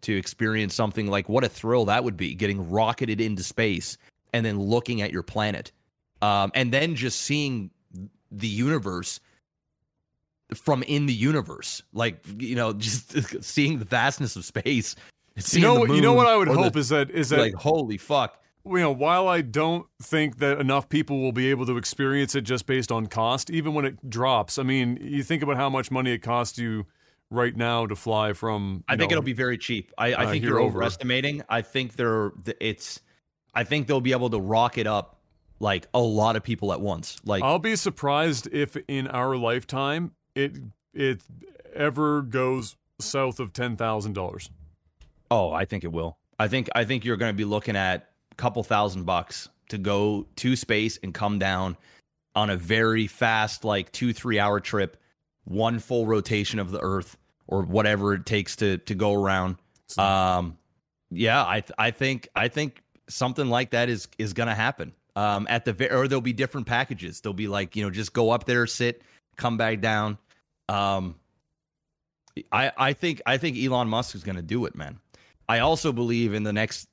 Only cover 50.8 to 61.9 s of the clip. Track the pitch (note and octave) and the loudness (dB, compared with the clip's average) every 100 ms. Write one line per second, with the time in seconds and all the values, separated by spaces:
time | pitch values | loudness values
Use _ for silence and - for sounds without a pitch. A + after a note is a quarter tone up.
50.8 | A2 - F#2+ E2 G#2 G#2 F#2+ F#2 F#2+ F2+ | 0 -4 -10 -4 -2 0 0 0 -2 -6
51.8 | _ - _ _ _ G2+ G#2+ F#2 E2+ A2 | _ -20 _ _ _ 0 0 0 0 2
52.8 | A2+ A2 G#2+ - A#2 A2 A2 - A2 G2+ | 4 2 0 0 2 2 0 -2 -2 -2
53.8 | F2 - B2 A2 B2+ G#2 G#2 G2+ - G#2+ | -2 -4 -2 -2 -2 0 2 0 0 -2
54.8 | F#2+ - _ _ _ _ - F#2+ A2+ A#2 | -2 -4 _ _ _ _ -8 -2 0 0
55.8 | - B2 A2 A2 - G#2+ G2+ A2 F#2 G2 | -2 0 2 0 0 -2 0 -2 -4 -4
56.8 | F2+ F#2+ F2 - _ _ - G2 F2 G2+ | -2 -2 -4 -14 _ _ -4 -2 0 2
57.8 | G#2 G#2 G2+ G2 - G#2+ F#2 - G#2 F#2+ | 4 2 2 0 0 -2 -2 -2 0 0
58.8 | - G2 G#2 G2+ G2 F#2+ F#2 F2+ _ _ | -4 -2 0 2 2 2 0 -4 _ _
59.8 | _ - G2 F#2+ F#2 F2+ F2 E2 _ _ | _ 0 2 4 4 2 -2 -8 _ _
60.8 | _ _ - F2 A2 C3 F#2+ G#2+ - - | _ _ -12 -2 2 4 2 0 -4 -2
61.8 | A2+ | -2